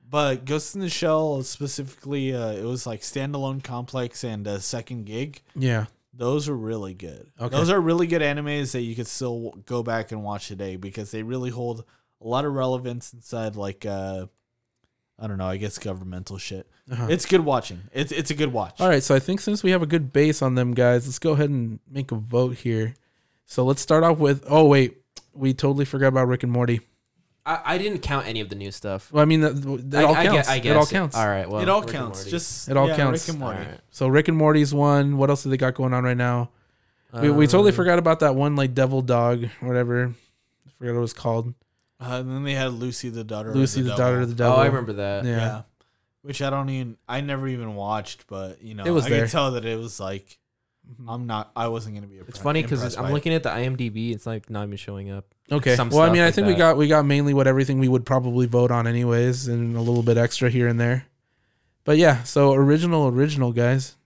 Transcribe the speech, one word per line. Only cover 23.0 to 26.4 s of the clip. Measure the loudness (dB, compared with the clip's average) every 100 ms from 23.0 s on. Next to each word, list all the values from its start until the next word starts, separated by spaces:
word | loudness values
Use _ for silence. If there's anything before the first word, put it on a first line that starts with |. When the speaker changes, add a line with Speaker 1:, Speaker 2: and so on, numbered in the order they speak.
| _ _ _ _ _
Speaker 2:
So | -2
let's | 0 0
start | 2 4
off | 4 4
with, | 2 2 2
oh, | 6 8
wait, | 8 4 -2 _ -20 _
we | -4 -2
totally | 0 0 0 -2
forgot | 2 2
about | 4 2
Rick | 0